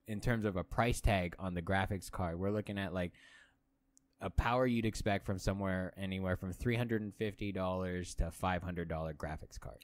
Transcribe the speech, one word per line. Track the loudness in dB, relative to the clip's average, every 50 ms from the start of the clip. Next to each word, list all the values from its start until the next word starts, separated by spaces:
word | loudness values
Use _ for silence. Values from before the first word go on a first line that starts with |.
| _ -8
in | -6 -2
terms | 2 2 2 2 2
of | 0 0 0
a | -4
price | -2 2 2 4 4 2 4
tag | 4 4 4 4 2 0 -4 -4
on | -4 -2 -2
the | -2
graphics | 0 2 2 2 2 2 -2 -4 -4 -8
card, | -4 -2 -2 -2 0 0
we're | 0 0
looking | 0 0 -2 -2 -4 -4
at, | -2 -2 0
like, | -2 -2 -2 -4 -10 -20 -20 -20 -20 -20 _ _ _ _ _ _ _ _ _ _ _ _ _ _ _
a | -8 -2
power | 0 2 2 4 4 6 6
you'd | 6 4 4 2
expect | 2 0 0 0 0 0 0 0
from | -2 -4 -2
somewhere | 0 0 0 2 0 0 0 0 -2 -4 -6 -6
anywhere | -6 -4 -2 -2 0 0 0 0
from | 0 -6 -6
three | -2 0 0 2
hundred | 2 2 2 2 0
and | 0 -2 -4
fifty | -2 -2 -4 -2 -2 -4 -4
dollars | -2 0 0 0 0 0 0 0 -2 -2 -4 -4 -2
to | -2 -2 -2
five | -2 -2 0 0 0 0 0
hundred | -2 -4 -4 -2 -2
dollar | -2 -2 -2 -4 -4
graphics | -4 -6 -6 -6 -6 -8 -12 -14 -12
card. | -12 -12 -14 -14